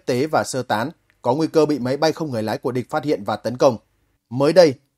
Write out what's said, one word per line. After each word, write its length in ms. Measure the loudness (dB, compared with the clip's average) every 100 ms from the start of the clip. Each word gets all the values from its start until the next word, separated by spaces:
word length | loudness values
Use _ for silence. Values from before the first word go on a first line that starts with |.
| -2
tế 220 | -2 0
và 120 | -2
sơ 200 | -2 -6
tán, 260 | -4 -4 -4 -8 _ _
có 120 | -2
nguy 140 | 0 0
cơ 180 | 2 2
bị 140 | 0
máy 180 | -2 0
bay 140 | 0
không 200 | -2 -4
người 120 | -4
lái 140 | -4 -4
của 140 | -4
địch 180 | -4 -4
phát 140 | -4
hiện 200 | -2 -4
và 120 | -4 -6
tấn 220 | -6 2
công. 200 | 2 2 -6 _ _ _ _
Mới 240 | 0 4
đây, 200 | 6 6 2 _